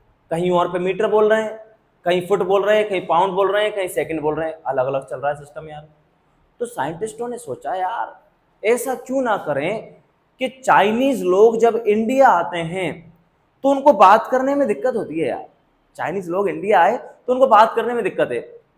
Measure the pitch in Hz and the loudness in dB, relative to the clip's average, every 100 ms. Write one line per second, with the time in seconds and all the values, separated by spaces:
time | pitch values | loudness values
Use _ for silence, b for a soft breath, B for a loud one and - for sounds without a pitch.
0 | _ _ - 165 180 175 175 180 180 185 | _ _ -8 -2 2 2 2 0 -2 -2
1 | 214 214 214 220 220 220 - _ _ _ | 2 4 4 2 -2 -8 -18 _ _ _
2 | 175 180 175 202 185 196 190 214 208 185 | -2 -2 0 -2 2 0 2 2 0 -4
3 | - 165 190 180 196 202 214 208 180 165 | 0 0 0 0 0 0 -2 -4 -6 -4
4 | 143 160 151 151 160 156 127 135 131 139 | -4 -4 -4 -4 -6 -8 -6 -2 -2 -4
5 | 135 131 139 147 143 156 156 151 - _ | -6 -8 -6 -6 -10 -18 -18 -18 -20 _
6 | _ _ _ _ _ - 233 170 139 170 | _ _ _ _ _ -12 -10 -6 -8 -6
7 | 214 220 240 240 143 117 139 185 185 233 | -10 -10 -10 -10 -12 -12 -8 -6 -6 -6
8 | - - _ _ _ _ 202 240 262 247 | -10 -12 _ _ _ _ -2 -2 -2 -8
9 | - 262 247 190 156 139 156 214 - - | -6 -4 -2 -2 -2 -4 -4 -6 -10 -20
10 | _ _ _ - 254 - - 156 202 226 | _ _ _ -8 -8 -4 2 4 4 2
11 | 277 220 180 185 226 220 233 226 208 208 | 0 0 0 6 6 6 2 2 0 0
12 | 226 262 262 175 170 175 165 190 165 - | 0 2 4 2 0 -6 -6 -6 -6 -8
13 | - _ _ _ _ _ 269 277 294 208 | -16 _ _ _ _ _ 0 2 4 6
14 | 190 214 - 254 262 285 254 208 247 233 | 8 6 4 -2 0 0 -2 -2 -4 -4
15 | 135 160 131 90 - _ _ _ _ - | -6 -4 -4 -6 -10 _ _ _ _ -8
16 | 131 190 175 180 196 156 196 196 180 247 | -6 -6 -6 -2 -2 -4 0 4 4 0
17 | - - - 254 262 208 220 226 220 240 | -8 -10 -4 2 4 6 6 2 -4 -2
18 | 185 - 139 120 - - _ | -2 -2 -2 -4 -10 -18 _